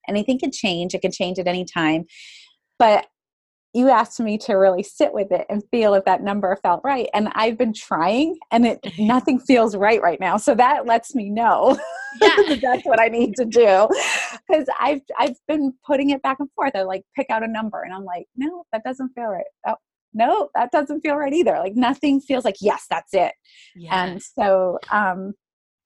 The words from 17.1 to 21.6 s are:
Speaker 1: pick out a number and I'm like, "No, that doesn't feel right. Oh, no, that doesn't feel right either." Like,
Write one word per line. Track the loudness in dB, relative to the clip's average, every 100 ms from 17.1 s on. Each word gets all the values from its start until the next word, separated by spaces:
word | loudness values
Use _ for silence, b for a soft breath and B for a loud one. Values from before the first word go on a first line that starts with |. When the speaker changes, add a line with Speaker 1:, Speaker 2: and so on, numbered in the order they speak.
| -8
Speaker 1:
pick | -4
out | -4
a | -4
number | -6 -8 -8
and | -12
I'm | -14
like, | -12 -12 -12 -8
"No, | -8 -8 -10
that | -8
doesn't | -8 -8 -10
feel | -8 -8
right. | -6 -8 _ -8
Oh, | -8 _ _ _
no, | 0 2 0 -2 -4
that | 0
doesn't | 0 -2 -4
feel | -4 -2
right | 0
either." | 0 2
Like, | 0